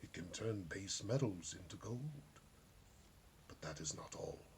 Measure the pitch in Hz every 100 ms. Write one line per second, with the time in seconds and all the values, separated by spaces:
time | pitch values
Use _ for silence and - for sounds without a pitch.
0 | 95 - 87 - 110 104 87 98 95 -
1 | 101 127 127 92 82 87 87 85 92 120
2 | 147 147 - - - - - - - -
3 | - - - - - - 156 156 156 -
4 | - - 151 - -